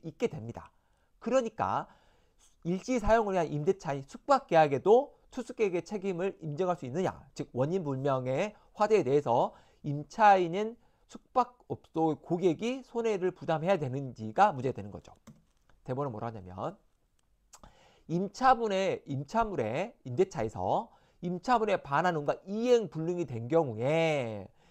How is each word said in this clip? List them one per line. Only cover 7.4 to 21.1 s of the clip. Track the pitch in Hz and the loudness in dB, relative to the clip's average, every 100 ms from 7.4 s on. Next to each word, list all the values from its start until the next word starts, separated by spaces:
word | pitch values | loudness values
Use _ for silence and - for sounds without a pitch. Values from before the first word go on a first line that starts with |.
| - | -8
원인 | 120 143 190 | -2 0 0
불명의 | 147 131 143 131 127 139 208 - _ | -2 -2 0 0 0 -2 -2 -6 _
화재에 | - 208 214 | -2 4 4
대해서 | 131 147 127 123 202 - _ _ | 4 2 4 2 2 -4 _ _
임차인인 | 151 143 - - 208 190 170 185 220 233 _ _ _ | -8 -6 -8 4 6 6 4 -2 -4 -8 _ _ _
숙박업소 | - - 254 240 - - 127 _ 160 160 139 | -20 -4 -2 -2 -6 -12 -12 _ -2 0 -2
고객이 | - 170 180 143 233 262 | -4 0 2 2 -2 -4
손해를 | - 233 226 196 180 | -6 -4 -2 0 -2
부담해야 | 180 196 156 170 185 | -4 -4 -2 0 0
되는지가 | 135 135 135 113 110 110 208 | -2 -6 -8 -10 -6 2 2
문제가 | 135 127 | 2 -4
되는 | 107 101 | -4 -10
거죠. | 82 - - - - _ _ _ _ | -16 -18 -20 -20 -20 _ _ _ _
대법원은 | - 127 143 | -8 -6 -6
뭐라 | 107 117 | -6 -8
하냐면 | 110 90 92 139 202 _ _ _ _ _ _ _ - - _ _ _ - | -10 -14 -10 -10 -10 _ _ _ _ _ _ _ -20 -20 _ _ _ -6
임차분의, | 170 202 - 262 247 226 190 190 131 | -4 -4 2 4 4 2 0 0 -2
임차물의, | - 135 147 226 220 165 110 135 220 - | -4 -8 -4 -2 -2 -2 -2 -2 -6 -10
임대차에서 | 127 123 190 156 110 92 92 160 233 _ _ | -6 0 0 0 -6 -4 -2 -2 -2 _ _